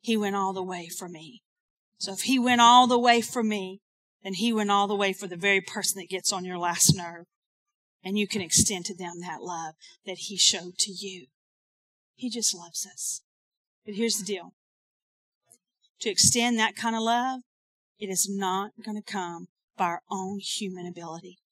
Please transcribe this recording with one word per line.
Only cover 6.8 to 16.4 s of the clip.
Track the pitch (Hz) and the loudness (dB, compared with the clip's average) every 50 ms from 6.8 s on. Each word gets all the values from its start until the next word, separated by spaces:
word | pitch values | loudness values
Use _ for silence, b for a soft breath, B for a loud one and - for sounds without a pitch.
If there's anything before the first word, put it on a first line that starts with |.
| - - - | 4 4 4
nerve. | 196 175 170 170 170 175 _ _ _ _ _ _ _ _ _ _ _ _ _ _ _ _ | 2 -2 -10 -12 -16 -20 _ _ _ _ _ _ _ _ _ _ _ _ _ _ _ _
And | 185 196 208 | -4 0 0
you | 208 | 0
can | 190 - 214 | 0 0 -4
extend | 180 160 - - 208 - 208 180 170 | -2 0 2 2 2 2 0 -6 -6
to | - 190 | -10 -10
them | 175 185 175 170 170 | -10 -10 -10 -10 -10
that | 175 175 160 - - | -10 -10 -10 -10 -8
love | 180 175 165 165 160 160 B B B B B _ | -8 -8 -8 -8 -10 -12 B B B B B _
that | 196 180 175 | -12 -10 -10
He | - - 208 180 | -8 -10 0 4
showed | - - - 185 170 175 180 - | 4 4 4 2 -4 -8 -4 -4
to | - 220 | -4 -4
you. | 190 175 190 196 190 180 - _ _ _ _ _ _ _ _ _ _ _ _ _ _ _ _ _ _ | -4 -10 -10 -10 -10 -12 -16 _ _ _ _ _ _ _ _ _ _ _ _ _ _ _ _ _ _
He | _ - 247 | _ -8 -8
just | 214 240 214 - - | -6 0 -2 -2 -2
loves | 175 170 170 165 - - | -2 -10 -12 -10 -10 -10
us. | 196 - - - - - - _ _ _ _ _ _ _ _ _ _ _ _ _ | -10 -10 -10 -8 -8 -8 -8 _ _ _ _ _ _ _ _ _ _ _ _ _
But | 214 208 | -12 -4
here's | 190 233 233 220 | -2 0 0 0
the | 208 202 | -2 -2
deal. | 196 208 185 170 175 _ _ _ _ _ _ _ _ _ _ _ _ _ _ _ _ _ _ _ _ - _ _ _ _ _ _ _ _ _ | -4 -6 -6 -8 -14 _ _ _ _ _ _ _ _ _ _ _ _ _ _ _ _ _ _ _ _ -20 _ _ _ _ _ _ _ _ _
To | - 226 | -6 -4
extend | 190 - - - - 247 | 2 4 4 4 6 4